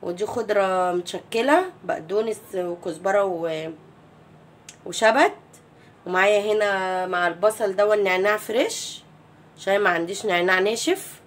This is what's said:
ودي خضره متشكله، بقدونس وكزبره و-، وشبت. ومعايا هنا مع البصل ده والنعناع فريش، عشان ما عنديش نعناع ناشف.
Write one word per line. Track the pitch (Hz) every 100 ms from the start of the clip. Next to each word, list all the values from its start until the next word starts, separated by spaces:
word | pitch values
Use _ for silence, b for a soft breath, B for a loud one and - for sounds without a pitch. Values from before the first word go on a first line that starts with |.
ودي | 175 175 208
خضره | - 196 208 190 185 180
متشكله، | 180 175 185 - 226 247 311 370 -
بقدونس | - 165 160 202 226 214 -
وكزبره | 190 180 175 185 160 185 202
و-، | 196 175 165 160 160 165 - - - - - - - - - - -
وشبت. | 170 220 233 370 - - - - B B B -
ومعايا | 180 196 208 208
هنا | 214 208 196 185 185 185
مع | 180 175
البصل | 170 208 214 214 185
ده | 208
والنعناع | 214 196 185 196 214
فريش، | - 220 370 - - - - - - - - -
عشان | - 202
ما | 202
عنديش | 175 170 196 220
نعناع | 175 180 185
ناشف. | 196 226 - 381 - -